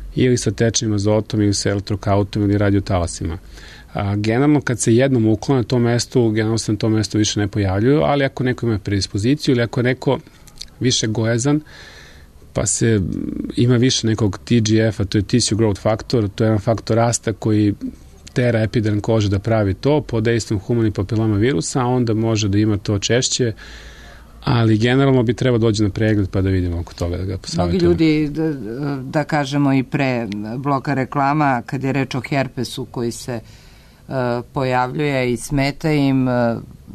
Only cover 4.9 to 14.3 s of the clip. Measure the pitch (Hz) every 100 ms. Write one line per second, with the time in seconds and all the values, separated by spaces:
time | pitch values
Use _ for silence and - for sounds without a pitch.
4.9 | 113 135 127 110 107 - 135 110 123 117
5.9 | 117 - 131 117 107 110 113 - 107 110
6.9 | 110 104 107 107 - 101 107 98 98 117
7.9 | 151 147 143 135 - 127 123 117 104 101
8.9 | 101 98 101 113 151 - 120 113 135 120
9.9 | 131 143 127 - - - - - - 120
10.9 | - 113 110 113 117 135 147 - - -
11.9 | - - - - - - - 107 - 117
12.9 | 110 87 50 - - - - 120 123 131
13.9 | - 110 107 107